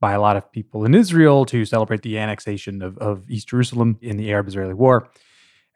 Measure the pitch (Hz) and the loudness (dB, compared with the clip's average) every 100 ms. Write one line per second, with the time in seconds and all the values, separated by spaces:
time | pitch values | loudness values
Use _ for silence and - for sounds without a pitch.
0 | 104 101 104 101 - 110 - 107 110 196 | -2 2 2 0 -4 -12 -10 -4 4 4
1 | 190 165 156 139 131 120 107 113 107 107 | 4 4 4 4 2 -2 -2 -2 -2 -4
2 | 110 107 107 101 107 101 - 98 92 101 | -6 -6 -6 -6 -8 -10 -10 -10 -12 -8
3 | 107 98 98 110 - 123 123 120 117 107 | -6 -6 -8 -12 -4 -2 0 0 0 -2
4 | 120 104 107 104 98 95 95 95 131 123 | -6 -6 -2 -2 -4 -6 -6 2 4 4
5 | - _ _ _ _ _ _ | 0 _ _ _ _ _ _